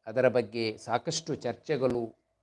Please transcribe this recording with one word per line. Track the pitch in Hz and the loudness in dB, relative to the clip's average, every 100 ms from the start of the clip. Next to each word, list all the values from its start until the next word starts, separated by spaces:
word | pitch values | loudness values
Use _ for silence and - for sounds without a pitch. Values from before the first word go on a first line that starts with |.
| - | -4
ಅದರ | 113 127 | 2 4
ಬಗ್ಗೆ | 117 107 117 113 107 | 4 0 -2 -2 -4
ಸಾಕಷ್ಟು | - 117 170 160 - | -2 -2 -2 -4 -4
ಚರ್ಚೆಗಳು, | 139 120 - - 147 127 123 113 - _ _ | -6 -4 -6 -4 0 2 0 -4 -10 _ _